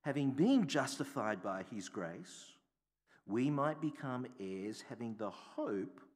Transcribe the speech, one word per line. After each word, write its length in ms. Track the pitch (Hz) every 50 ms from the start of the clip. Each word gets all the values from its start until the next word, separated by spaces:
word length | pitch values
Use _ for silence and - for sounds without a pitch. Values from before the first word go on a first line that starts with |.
having 280 | _ 151 131 147 139 135
been 360 | 131 135 170 247 277 254 196
justified 760 | 139 - 147 131 135 - - 139 - - 135 107 107 107 92
by 220 | 87 101 95 95 92
his 240 | - 120 104 90 -
grace, 640 | - 104 90 82 85 120 180 - - - - - - _ _ _ _ _ _ _ _ _ _ _ - _ _
we 240 | - 98 120 127 147
might 300 | 147 139 139 156 151 151
become 460 | 156 151 147 - - 135 127 123 127 123 - -
heirs, 440 | 98 95 95 95 98 107 110 -
having 320 | - - 117 110 120 117 110
the 140 | 104 110 98
hope 720 | 92 - - - - - 311 - 104 196 196 277 - - - - _